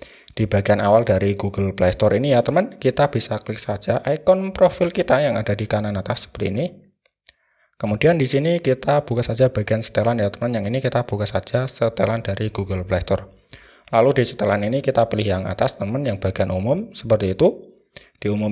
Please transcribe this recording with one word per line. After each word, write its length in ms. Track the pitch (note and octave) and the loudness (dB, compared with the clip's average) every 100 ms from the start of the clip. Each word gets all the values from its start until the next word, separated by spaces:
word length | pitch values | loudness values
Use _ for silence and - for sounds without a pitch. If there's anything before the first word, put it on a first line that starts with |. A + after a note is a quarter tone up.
| - - - | -20 -20 -12
Di 160 | - G#2+ | -4 0
bagian 280 | G2+ G2+ G2+ | 2 2 2
awal 240 | G2+ A2 | 4 4
dari 320 | A#2 F#2+ G2 | 4 2 2
Google 400 | G2+ G2+ G2 G2 | 0 -4 -2 -2
Play 200 | F#2+ F#2 | 2 2
Store 200 | - G#2+ | 4 2
ini 160 | G#2 C#3+ | 2 4
ya, 120 | A#2+ A#2 | 4 4
teman, 320 | D3+ G#3 - | 2 0 -2
kita 320 | C3 B2 C#3+ | 0 2 2
bisa 320 | A#2 - - | 0 -4 -6
klik 160 | - G#2+ | -6 -8
saja 400 | - G2+ - A#2+ - | -6 -4 -2 -2 -2
ikon 480 | D#3 - F#3+ F#3+ | 0 2 2 0
profil 400 | F#3+ F3 - F3 | 2 2 4 -2
kita 240 | F#3 F3 A3 | 0 2 2
yang 160 | C#3+ | 2
ada 200 | A2 G#2 G#2 | 0 -2 -2
di 80 | G#2+ | -2
kanan 320 | G#2+ G#2 G2+ | -2 -2 -4
atas 320 | - A2 - | -4 -6 -8
seperti 160 | - G2+ | -6 -4
ini. 160 | G2+ F3+ - _ _ _ _ _ _ _ _ _ | -2 -4 -8 _ _ _ _ _ _ _ _ _
Kemudian 440 | - G#2+ G#2 D3+ E3+ | -8 -4 2 2 2
di 80 | C3 | 2
sini 360 | C#3 D#3 E3+ | 0 0 0
kita 400 | C#3 B2+ - D3 | 0 0 0 0
buka 240 | D3 A#2+ - | 0 -2 -2
saja 240 | A2+ C3 | 2 2
bagian 320 | A2 G#2 A2 | 2 -2 -2
setelan 400 | A2+ - A2+ A#2 | -2 0 0 0
ya, 80 | G2+ | -2
teman. 240 | - A#2+ | -2 -4
Yang 100 | A#2 G2+ | -2 -2
ini 80 | C3 | -2
kita 280 | C3 A2+ - | -2 -2 -2
buka 200 | G2+ G#2 | -4 -4
saja 400 | F#2 - B2 C3 | -4 -2 -4 -4
setelan 560 | - A2+ - G#2 A#2 | -2 -2 0 -2 -2
dari 280 | G#2+ G2 G#2+ | -4 -4 -4
Google 320 | - F#2+ F#2 F#2 | -4 -4 -6 -2
Play 160 | F2+ | -2
Store. 240 | - F#2+ - _ _ - - _ _ | 0 -2 -4 _ _ -20 -20 _ _
Lalu 320 | A#2 B2 C3 | 4 4 4
di 0 | A#2 | 0
setelan 360 | - G2+ G2+ | -2 0 0
ini 160 | G#2 C3+ | 0 -2
kita 320 | C3+ A#2+ A2+ | 0 0 0
pilih 160 | G#2+ G2+ | 0 0
yang 160 | F#2 G2 | -2 -4
atas, 280 | F#2+ - | -2 -2
teman, 320 | - G2+ C3 C#3 | -2 -6 -4 -4
yang 160 | G2 | -2
bagian 320 | F#2+ - F#2+ | -2 -2 -2
umum 400 | F#2 G#2+ D#3+ A3+ | -2 0 -2 -4
seperti 400 | - A2+ G#2+ G2 | -10 0 2 2
itu. 360 | F#2+ F3+ E4 - _ _ - - _ | 2 2 0 -8 _ _ -20 -20 _
Di 80 | G#2 | -4
umum 240 | G#2 G#2+ | -2 -2